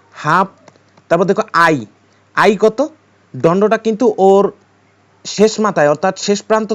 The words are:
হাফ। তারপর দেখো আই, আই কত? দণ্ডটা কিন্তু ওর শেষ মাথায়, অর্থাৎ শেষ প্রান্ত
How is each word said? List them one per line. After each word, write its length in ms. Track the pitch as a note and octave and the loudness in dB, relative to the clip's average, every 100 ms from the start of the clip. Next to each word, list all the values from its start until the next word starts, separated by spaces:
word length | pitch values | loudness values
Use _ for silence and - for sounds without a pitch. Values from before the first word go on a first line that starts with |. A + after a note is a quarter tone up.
| _ - | _ -10
হাফ। 320 | D3+ F3 F#3+ _ - _ _ _ - | -2 0 -2 _ -20 _ _ _ -4
তারপর 180 | E3+ F#3 | -2 0
দেখো 120 | G3 - E3+ E3 | -2 -2 0 0
আই, 120 | C#3+ G#2+ _ _ _ _ - | 0 -6 _ _ _ _ 0
আই 80 | F#3 G3 | 0 2
কত? 160 | G#3+ A3 D#4 _ _ _ _ | 0 0 -6 _ _ _ _
দণ্ডটা 440 | C3 D#3+ F#3 G#3 A3 A3+ | -2 0 2 0 0 -2
কিন্তু 200 | G#3+ B3 - F#3+ | -2 -2 2 2
ওর 180 | G3 G3+ - _ _ _ _ _ _ - | 4 0 -4 _ _ _ _ _ _ -12
শেষ 280 | - G#3+ G#3+ G#3+ | 0 0 0 -2
মাথায়, 240 | E3+ D3 | 0 0
অর্থাৎ 200 | D3 F#3+ F#3+ - | 0 -4 -4 -4
শেষ 140 | G3+ - | -4 0
প্রান্ত 200 | A3 G#3+ | -2 -2